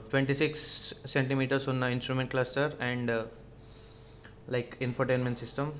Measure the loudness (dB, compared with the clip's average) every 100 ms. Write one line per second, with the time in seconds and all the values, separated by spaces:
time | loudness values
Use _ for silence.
0 | 0 2 4 4 2 2 2 2 -2 -4
1 | -2 0 2 2 2 2 2 0 2 0
2 | 0 0 0 2 2 2 0 0 -2 0
3 | 0 0 -2 -8 -18 -20 -20 -20 -20 -20
4 | -20 -20 -20 -16 -4 -2 -2 -2 -2 0
5 | 2 2 2 -2 -4 -2 -2